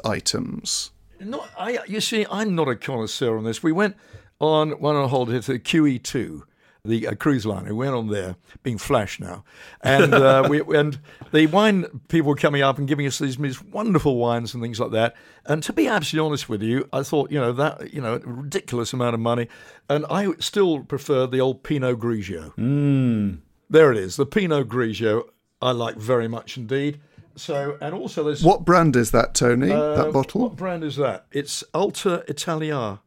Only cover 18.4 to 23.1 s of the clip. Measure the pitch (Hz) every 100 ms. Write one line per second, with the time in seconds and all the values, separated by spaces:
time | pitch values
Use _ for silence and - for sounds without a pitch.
18.4 | 123 196 - 120 117 127 120 113 117 120
19.4 | 117 - - - - 143 151 165 202 -
20.4 | - 214 185 147 - 135 - 135 131 131
21.4 | 131 127 - 147 127 120 117 113 92 85
22.4 | 80 - 117 143 143 139 127